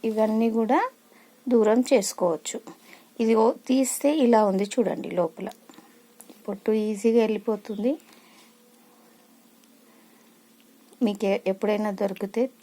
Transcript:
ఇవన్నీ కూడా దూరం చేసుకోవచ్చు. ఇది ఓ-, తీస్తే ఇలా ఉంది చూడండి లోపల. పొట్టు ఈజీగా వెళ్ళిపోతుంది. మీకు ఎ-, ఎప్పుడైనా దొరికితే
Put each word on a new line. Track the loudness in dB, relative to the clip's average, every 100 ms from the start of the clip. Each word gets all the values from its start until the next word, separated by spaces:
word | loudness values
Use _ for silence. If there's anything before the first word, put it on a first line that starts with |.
| -2
ఇవన్నీ | 0 0 2 0 0
కూడా | 0 0 0 -8 _ _ _ _ 0
దూరం | 2 4 2 4
చేసుకోవచ్చు. | 2 0 -2 -2 -2 -8 -14 -16 -20 -20 -20 _ -4
ఇది | 2 4
ఓ-, | 2 0 -2
తీస్తే | 0 0 0 0 2 4
ఇలా | 4 4
ఉంది | 0 -2
చూడండి | -2 -2 -2 -6 -4
లోపల. | -4 -6 -14 -14 -20 -20 -20 _ _ _ -20 -18 -12
పొట్టు | -6 -2 0 -2
ఈజీగా | 0 2 4
వెళ్ళిపోతుంది. | 2 -2 -4 -6 -6 -4 -4 -4 -8 -20 _ -20 -20 _ _ _ _ _ _ _ _ _ _ _ _ _ _ _ _ _ _ _ _ _ _ _ _ -2 -2
మీకు | 0 -2
ఎ-, | -2 -2
ఎప్పుడైనా | -4 -2 -2 -4 -4
దొరికితే | -6 -6 -8 -4 -4 -6